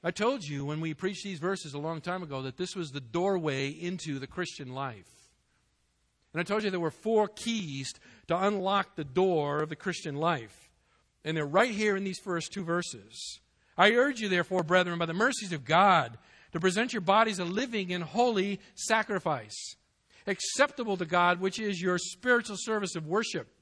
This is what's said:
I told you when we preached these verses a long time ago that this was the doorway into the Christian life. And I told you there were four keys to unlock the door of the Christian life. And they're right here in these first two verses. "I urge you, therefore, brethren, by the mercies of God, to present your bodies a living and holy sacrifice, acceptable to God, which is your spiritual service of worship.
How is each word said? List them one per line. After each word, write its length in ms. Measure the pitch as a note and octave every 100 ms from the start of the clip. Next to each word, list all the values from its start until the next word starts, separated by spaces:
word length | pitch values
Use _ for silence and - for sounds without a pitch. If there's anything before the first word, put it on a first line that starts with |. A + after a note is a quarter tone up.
I 100 | E3
told 320 | E3+ G#3+ C4
you 200 | D3 C#3+
when 160 | C#3 D3+
we 140 | D#3+
preached 300 | D3+ F#3+ G3
these 160 | G3+ F3+
verses 340 | E3+ F#3 D#3
a 40 | C#3
long 220 | D3+ E3
time 220 | F3 F#3
ago 180 | E3+ C#3
that 140 | C3 B2+
this 180 | F3+
was 180 | G3 D#3+
the 80 | C3+
doorway 680 | B2 E3+ F#3+ F#3+ D#3 C3+ C#3
into 500 | D#3 F3 F#3 D#3+ C#3
the 100 | C3
Christian 440 | - F3 - C3
life. 560 | B2+ C3+ A2 F2+ - _ _ _ _ _ _ _ _ _ _ _
And 80 | D#3
I 40 |
told 180 | E3+ G#3
you 80 | G#3+
there 100 | F#3
were 100 | E3
four 380 | - G#3+ A3 G#3
keys 640 | - A3+ A3+ E3+ C3+ C3 - - - -
to 100 | E3+ G3
unlock 480 | G#3 F#3 G3 F#3+
the 100 | -
door 560 | D3 C3 F#3+ E3+ C#3+ D3
of 80 | D3+
the 80 | D3
Christian 400 | - F3 D#3+ C#3+
life. 540 | E3 D#3 A2+ - - _ _ _ _ _
And 120 | D3+ D#3+
they're 80 |
right 280 | D3 E3 B3
here 240 | G#3 G#3+ G3
in 80 |
these 160 | G3 F#3
first 320 | - E3+ -
two 100 | -
verses. 760 | E3+ E3+ F3 A#2+ G2+ A#2 - - _ _ _ -
"I 140 | G3
urge 300 | A#3 C4+ B3
you, 80 | G#3+
therefore, 340 | F3+ E3+ F#3
brethren, 360 | D#3 F3+ F3+ E3+
by 80 | E3+
the 60 |
mercies 400 | E3+ A#3+ A#3 G3
of 120 | E3
God, 520 | B2 D#3+ G3 F3 B2 A#2 - - -
to 80 | E3+
present 320 | F#3 F3+ A#3+
your 100 | A#3+
bodies 380 | E3+ G3+ A3+ F#3+
a 40 |
living 480 | F3 F#3+ C4 A3+ F#3
and 120 | F3+
holy 560 | E3 A3 B3 G#3+ G3 G3 - -
sacrifice, 1000 | - A3 G#3+ G3 E3 C#3 G#2+ - - - _ _ _ - -
acceptable 680 | F#3+ - - C#4+ C#4+ A3+ F#3+
to 100 | E3+
God, 340 | F3+ F3 F3+
which 180 | F#3+ F#3+
is 220 | A3 F#3
your 180 | F3 F3+
spiritual 580 | - - B3 A#3+ A3 G3
service 360 | - A3 F#3+
of 120 | E3 D#3
worship. 460 | F#3+ A3+ E3+ - _